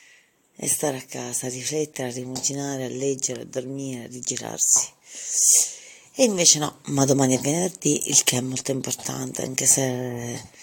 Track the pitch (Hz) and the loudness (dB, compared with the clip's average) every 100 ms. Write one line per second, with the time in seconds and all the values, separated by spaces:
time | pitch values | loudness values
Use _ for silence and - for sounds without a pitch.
0 | - - _ _ _ - 147 - 151 131 | -20 -20 _ _ _ -10 -4 -2 -2 -4
1 | - 131 123 123 131 127 123 151 151 - | -8 -10 -6 -6 -6 -6 -4 -4 -4 -4
2 | 127 123 127 127 131 139 139 135 127 123 | -6 -6 -8 -6 -4 -4 -4 -6 -6 -2
3 | 139 131 127 123 123 131 127 135 139 123 | -2 -2 -4 -6 -8 -8 -6 -8 -8 -10
4 | 117 123 127 123 113 - - - - _ | -12 -8 -6 -4 -6 0 4 4 2 _
5 | - - - - - - - - - - | -18 -14 -4 2 6 6 4 -4 -18 -20
6 | - - 254 190 170 151 151 - - 139 | -12 2 2 6 6 6 2 -6 -4 2
7 | 135 135 131 127 131 160 185 - 147 147 | 4 6 6 4 2 0 0 0 0 0
8 | - 147 - 123 127 127 - 135 123 - | 4 4 4 0 0 -4 -2 -4 -4 -6
9 | - 131 131 - - 131 135 - 131 127 | -6 -6 -6 -6 -4 0 2 4 2 -2
10 | 127 120 120 117 - - | -4 -6 -6 -10 -12 -18